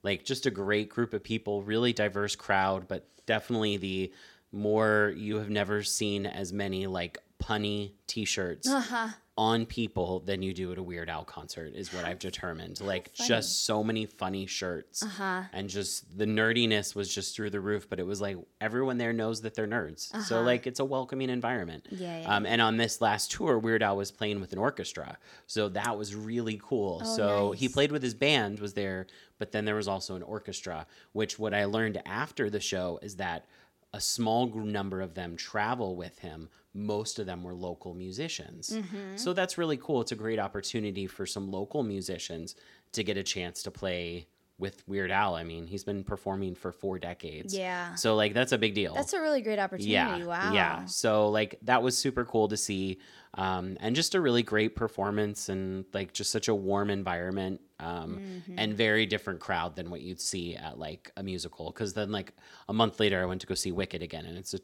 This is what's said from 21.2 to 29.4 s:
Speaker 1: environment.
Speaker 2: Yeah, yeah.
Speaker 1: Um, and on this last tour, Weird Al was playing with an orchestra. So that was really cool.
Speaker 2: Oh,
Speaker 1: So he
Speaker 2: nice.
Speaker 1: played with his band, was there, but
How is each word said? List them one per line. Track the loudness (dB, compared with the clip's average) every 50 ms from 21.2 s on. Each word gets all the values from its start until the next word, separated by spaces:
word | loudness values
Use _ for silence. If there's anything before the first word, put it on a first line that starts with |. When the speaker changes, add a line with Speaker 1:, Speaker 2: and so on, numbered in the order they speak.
| 0 0
Speaker 1:
environment. | 0 0 0 0 0 0 -2 -4 -6 -10 _ -10
Speaker 2:
Yeah, | -8 -8 -6 -6 -6 -6
yeah. | 2 2 2
Speaker 1:
Um, | 4 4
and | 4 6 6
on | 6 6 6
this | 4 2 0 2 2
last | 4 4 4 2 0 -4
tour, | -2 0 2 4 4
Weird | 4 4 2 4 4
Al | 4 4 2
was | 0 -2 -4
playing | -4 -4 -2 -2 0 -2
with | -4 -6 -2
an | 0
orchestra. | 0 0 0 -2 -8 -8 -8 -8 -10 -10 -12 -16 -18 -20 -20 -20 _
So | -4 0 0 0 2
that | 0 0 0 0 -2
was | -2 -4 -6 -6
really | -8 -6 -2 -2 -2 0 -2 -4 -4 -2
cool. | 0 0 2 2 2 0 -2 -2
Speaker 2:
Oh, | -2 0
Speaker 1:
So | 2 4 4 6 4 4 2 2
he | 0 -2
Speaker 2:
nice. | 0 4
Speaker 1:
played | 4 4 4
with | 2 0 0
his | -2 0
band, | 2 4 6 6 6 4 2 -2 -4
was | -6 -6 -4
there, | -2 -2 -2 -2 -4 -6 -8 -14 -20 -20 _ _
but | _